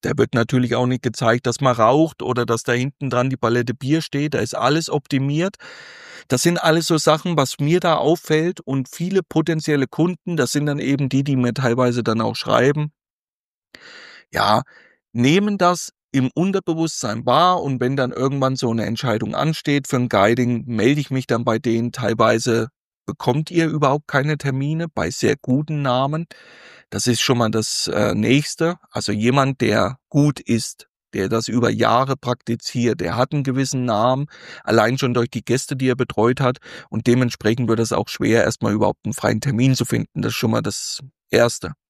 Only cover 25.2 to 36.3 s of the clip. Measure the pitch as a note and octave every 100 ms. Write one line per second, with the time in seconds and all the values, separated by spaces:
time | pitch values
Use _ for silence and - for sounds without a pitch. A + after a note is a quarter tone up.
25.2 | - - - B2+ D3+ D3+ C#3+ B2 C3+ D#3
26.2 | E3+ - - - - - _ G2 B2 A#2
27.2 | - B2 A2+ A2 A2 - - - A2 G#2+
28.2 | A2 C3+ D3 - E3 F3 _ - - G#2
29.2 | A2+ C#3 C3+ C3+ A2 G#2+ F#2+ - _ D3
30.2 | D3 C#3 - A#2 - - - _ _ -
31.2 | F#2+ A2+ - B2 A#2 A2 A2+ A#2 C3+ C3
32.2 | A#2+ B2 - A2+ - B2 A#2+ G2 - G#2+
33.2 | C3 D3+ C3+ B2+ C3+ C3+ B2 G#2 A#2 C3
34.2 | D3 - - - - A2+ G#2+ C3 C3+ A#2+
35.2 | A#2+ A#2 - B2+ - C3+ C3 B2 B2 -
36.2 | A2+